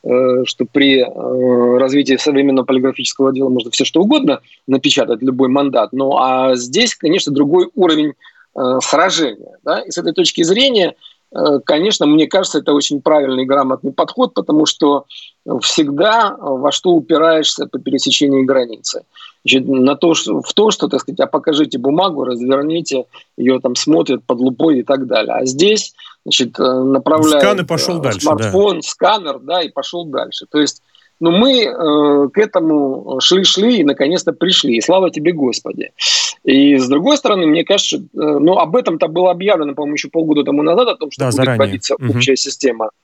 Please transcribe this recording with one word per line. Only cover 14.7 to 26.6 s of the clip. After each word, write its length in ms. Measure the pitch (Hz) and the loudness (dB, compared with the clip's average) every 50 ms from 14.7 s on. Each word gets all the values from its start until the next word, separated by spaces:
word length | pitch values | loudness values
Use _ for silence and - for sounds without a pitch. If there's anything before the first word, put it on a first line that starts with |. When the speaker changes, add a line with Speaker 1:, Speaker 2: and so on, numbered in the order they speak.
| - - 160 143 143 139 - _ - - - - _ _ _ - 139 123 | 0 0 0 2 2 0 -4 _ -20 -20 -20 -20 _ _ _ -6 -6 -4
Speaker 1:
всегда, 680 | - - - 165 156 143 139 143 185 214 220 233 220 196 | -4 -2 0 0 0 0 0 0 2 2 4 2 2 0
э, 60 | - - | -2 -6
во 320 | 190 147 135 127 135 143 | -6 -6 -4 -2 -2 -2
что 200 | 139 - - 185 | -2 0 0 2
упираешься 760 | 175 165 135 - 165 147 160 165 160 160 151 - - - 143 | 2 2 2 0 0 2 4 4 2 2 0 -2 -4 -4 -8
по 120 | - - 131 | -8 -8 -8
пересечении 640 | - - 135 135 - 139 - - 147 139 139 135 131 | -6 -4 -4 -2 -2 -2 0 0 2 2 2 2 2
границы. 600 | 127 139 131 123 117 110 - - - - - - _ _ - - - _ _ _ | 2 2 0 0 -2 -8 -12 -12 -10 -10 -10 -14 _ _ -20 -20 -20 _ _ _
Значит, 220 | - 131 131 127 | 0 0 0 2
на 280 | 127 135 131 127 139 143 | 0 2 2 2 2 2
то, 180 | 139 - 170 160 | 2 2 0 2
что, 280 | 143 - 110 104 131 | 0 -2 -4 -4 -4
в 120 | 123 - - | -6 -4 0
то, 180 | - 208 220 | 2 2 2
что, 160 | 202 - - | 2 -2 -4
так 140 | - - 135 | -4 -4 -6
сказать, 180 | - - 139 - | -6 -6 -4 -4
а 80 | 139 | -2
покажите 500 | 143 - 147 143 160 151 143 151 127 - | -2 -2 -2 -2 0 0 0 0 -2 -2
бумагу, 460 | 127 120 139 147 165 190 196 160 139 135 | -4 -2 0 0 0 0 0 -2 -4 -4
разверните, 800 | 123 123 117 123 127 135 139 143 156 160 170 160 - 139 131 123 _ _ - - _ _ | -4 -4 -4 -2 0 0 0 0 -2 -4 -4 -4 -4 -4 -6 -6 _ _ -20 -20 _ _
её 220 | - 123 127 131 127 | -2 0 0 0 0
там 160 | 131 131 123 | -2 -4 -4
смотрят 480 | - - 151 156 170 165 - 131 113 _ | -2 0 2 2 2 2 0 -2 -4 _
под 140 | - 127 117 | -6 -2 0
лупой 400 | 127 135 123 120 151 165 147 127 | 0 -2 0 0 2 2 2 0
и 40 | 120 | 2
так 220 | - 139 135 131 | 0 -2 -2 0
далее. 280 | 123 123 110 107 117 117 | -2 -2 -2 -2 -2 -2
А 120 | 117 131 | -4 -4
здесь, 480 | 131 131 139 175 208 214 208 - - _ _ - - - _ _ | -4 0 2 2 2 2 0 -2 -8 _ _ -20 -20 -20 _ _
значит, 360 | - - - 131 117 - | -4 -2 -2 -2 -4 -2
э, 40 | - | -2